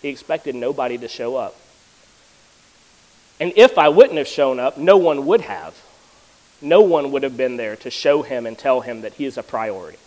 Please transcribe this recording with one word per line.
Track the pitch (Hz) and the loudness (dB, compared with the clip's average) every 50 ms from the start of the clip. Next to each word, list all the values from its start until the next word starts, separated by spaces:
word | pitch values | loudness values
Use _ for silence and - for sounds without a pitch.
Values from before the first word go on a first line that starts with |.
He | - 143 | -8 -10
expected | 139 - - - 160 156 - 143 123 | -10 -10 -8 -6 -6 -6 -6 -8 -8
nobody | 123 120 127 120 135 131 123 123 120 | -6 -6 -6 -4 -4 -6 -6 -6 -8
to | 120 113 | -10 -14
show | - - 131 117 131 | -12 -8 -8 -6 -6
up. | 131 113 98 - - - _ _ _ _ _ _ _ _ _ _ _ _ _ _ _ _ _ _ _ _ _ _ _ _ _ _ _ _ _ _ _ _ _ _ _ | -6 -8 -8 -12 -16 -20 _ _ _ _ _ _ _ _ _ _ _ _ _ _ _ _ _ _ _ _ _ _ _ _ _ _ _ _ _ _ _ _ _ _ _
And | 156 175 175 | -8 0 6
if | - 226 262 - 180 | 6 6 6 8 4
I | 151 151 | 4 4
wouldn't | 147 185 262 269 170 156 | 8 8 6 6 6 -4
have | 139 - | -4 -4
shown | - - 143 135 131 127 | 0 0 0 0 0 -2
up, | 123 135 135 135 | -2 -4 -4 0
no | 147 175 196 | 4 6 6
one | 196 175 165 151 139 139 | 6 6 4 0 0 0
would | 147 196 226 | 2 0 0
have. | 175 - 101 82 80 80 - - - - _ _ _ _ _ _ _ _ _ _ _ _ _ _ | 0 -2 -12 -12 -12 -16 -18 -20 -20 -20 _ _ _ _ _ _ _ _ _ _ _ _ _ _
No | 147 143 165 196 | -2 0 2 2
one | 214 185 170 156 143 139 | 4 2 2 -2 -2 -4
would | 139 139 | -6 -4
have | 139 135 127 | -6 -6 -6
been | 117 131 127 123 | -4 -6 -6 -4
there | 120 117 107 107 | -6 -8 -10 -10
to | 110 - 127 | -12 -14 -14
show | - - - 147 143 143 | -14 -4 0 0 0 0
him | - - 135 123 117 | 0 -4 -8 -8 -8
and | 113 113 - | -8 -12 -6
tell | - 139 127 127 | -2 -2 -2 -2
him | 113 123 120 113 | -2 -8 -12 -12
that | 110 110 - | -12 -14 -10
he | - 147 | -8 -10
is | 135 - 127 | -8 -8 -10
a | - | -12
priority | - - 113 110 110 101 95 87 78 - - _ | -10 -8 -8 -6 -6 -8 -10 -12 -16 -20 -20 _